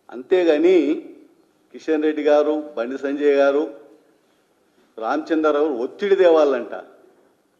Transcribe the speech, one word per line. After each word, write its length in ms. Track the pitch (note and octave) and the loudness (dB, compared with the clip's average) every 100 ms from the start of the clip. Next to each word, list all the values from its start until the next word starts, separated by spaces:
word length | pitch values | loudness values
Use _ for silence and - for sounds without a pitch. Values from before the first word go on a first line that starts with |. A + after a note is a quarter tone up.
| _ | _
అంతేగాని 640 | A2+ B2+ F#3 E3+ D3+ E3+ F#3 C#3+ F4+ - - - _ _ _ _ | -18 -2 0 2 2 4 4 2 -2 -8 -20 -20 _ _ _ _
కిషన్ 300 | B2+ - D#3 | -14 -6 -2
రెడ్డి 200 | D#3 D3+ | -2 -2
గారు, 480 | D3 D3 D3 D3+ D3+ A#2 | 2 2 2 -2 -6 -8
బండి 220 | A#2+ C3+ | -8 -6
సంజయ్ 380 | C#3 C#3+ D3 C#3 | -6 -2 0 2
గారు, 380 | C#3 C#3+ D#3+ - - _ _ _ _ _ _ _ _ _ _ - | 2 0 -4 -10 -20 _ _ _ _ _ _ _ _ _ _ -10
రామచంద్రరావు 680 | A2 D3+ D#3 D#3+ D#3 D3 D#3 | -6 -6 -2 -2 0 0 0
ఒత్తిడి 480 | B2 C3 - G3+ F#3+ | -2 -6 -6 0 4
తేవాలంట. 580 | F3+ D#3+ D3 C3 A2 F#2 - - _ _ _ _ _ | 4 4 4 0 -6 -14 -16 -20 _ _ _ _ _